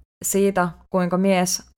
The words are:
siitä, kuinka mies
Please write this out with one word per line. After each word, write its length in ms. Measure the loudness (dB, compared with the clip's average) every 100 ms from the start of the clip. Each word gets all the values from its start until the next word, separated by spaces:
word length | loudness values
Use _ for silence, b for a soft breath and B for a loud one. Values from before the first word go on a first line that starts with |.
| _ -12
siitä, 440 | -4 0 0 0 -2 -4 -6
kuinka 280 | -2 0 0
mies 440 | 2 2 0 -4 -8